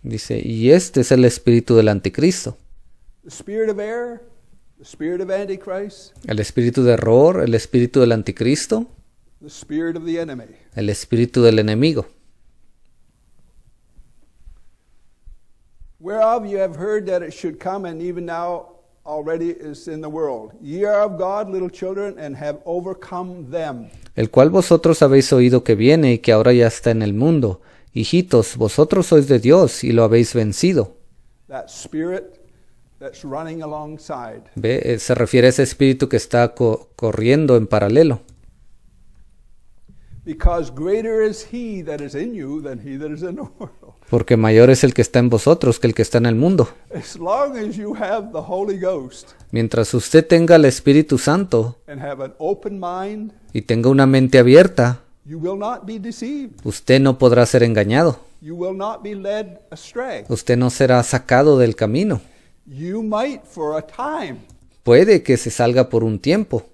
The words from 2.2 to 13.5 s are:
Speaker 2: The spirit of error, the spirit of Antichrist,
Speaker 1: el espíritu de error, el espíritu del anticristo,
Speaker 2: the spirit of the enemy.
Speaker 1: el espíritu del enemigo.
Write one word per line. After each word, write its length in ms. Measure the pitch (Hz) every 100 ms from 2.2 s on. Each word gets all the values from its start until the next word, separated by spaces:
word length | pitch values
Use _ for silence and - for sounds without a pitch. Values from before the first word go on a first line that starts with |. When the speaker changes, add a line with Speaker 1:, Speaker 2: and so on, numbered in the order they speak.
| 165 180 - - _ - - - - _
Speaker 2:
The 60 | 170
spirit 400 | - - 214 220
of 80 | 208
error, 420 | 214 233 240 240 - - _ - _ _
the 60 |
spirit 360 | 139 - 156 180
of 100 | 185
Antichrist, 840 | 190 202 190 - 185 202 - - - -
Speaker 1:
el 100 | 107
espíritu 460 | 104 - 120 120
de 80 | 123
error, 500 | 113 110 117 156 185
el 120 | 131
espíritu 460 | 113 - 127 120 -
del 120 | 120
anticristo, 760 | 113 - 98 117 147 - 220 240 - _ _ _ _
Speaker 2:
the 80 | 147
spirit 480 | - - 151 165 165
of 80 |
the 140 | 165 170
enemy. 340 | 160 127 113 _ _
Speaker 1:
el 160 | - 104
espíritu 520 | 101 - 117 120 127
del 160 | 117 110
enemigo. 480 | 107 107 151 139 - _ _ _ _ _ _ _ _ _ _ _ _ _ _